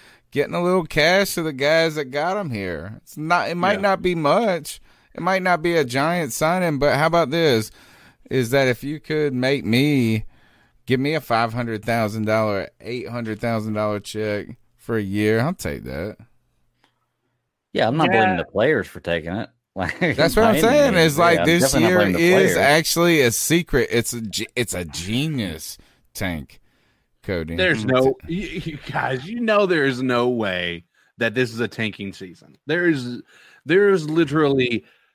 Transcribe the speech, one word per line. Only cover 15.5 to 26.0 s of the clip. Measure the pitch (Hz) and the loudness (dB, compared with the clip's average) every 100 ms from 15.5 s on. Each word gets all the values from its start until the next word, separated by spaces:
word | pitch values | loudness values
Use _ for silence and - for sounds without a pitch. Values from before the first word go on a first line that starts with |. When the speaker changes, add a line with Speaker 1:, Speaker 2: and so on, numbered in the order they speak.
Speaker 1:
take | 185 85 67 | -4 -6 -8
that. | 58 69 98 - 110 _ _ _ _ _ _ _ _ _ _ _ _ _ _ | -8 -8 -8 -12 -20 _ _ _ _ _ _ _ _ _ _ _ _ _ _
Speaker 3:
Yeah, | - 117 | 0 0
I'm | 151 | 2
not | 151 | 2
Speaker 4:
Yeah. | 190 | 2
Speaker 3:
blaming | 185 180 | 2 0
the | - | -4
players | 95 127 139 90 | 0 0 0 -2
for | - | -10
taking | - 85 80 | -4 -4 -4
it. | 101 - _ | -8 -8 _
<laughs> | _ - | _ -8
Like, | 90 - | -6 -2
Speaker 1:
That's | 180 131 165 - | -2 2 2 4
what | |
Speaker 3:
by | 226 | 4
Speaker 1:
I'm | 180 | 4
Speaker 3:
any | |
Speaker 1:
saying, | 196 294 285 | 4 4 4
Speaker 3:
means. | 180 160 | 4 2
Speaker 1:
is, | 147 | 4
like, | 170 170 | 2 4
Speaker 3:
Yeah, | |
I'm | 156 | 4
Speaker 1:
this | 170 | 4
Speaker 3:
definitely | 175 135 | 4 4
not | 113 | 2
Speaker 1:
year | 107 | 4
Speaker 3:
blaming | 101 90 | 2 2
the | |
Speaker 1:
is | 170 190 190 | 4 4 4
Speaker 3:
players. | - | 4
Speaker 1:
actually | 135 156 156 170 175 165 | 4 2 2 2 4 4
a | 123 | 4
secret. | 110 - 175 165 139 113 | 2 0 0 2 0 2
It's | 117 - | 0 -2
a | 120 | -6
ge-, | 110 95 107 - | -8 -8 -6 -4
it's | 117 | -4
a | 92 85 | -4 -8
genius, | 87 90 117 156 139 95 80 - - _ _ | -8 -6 -4 -2 -4 -6 -8 -12 -18 _ _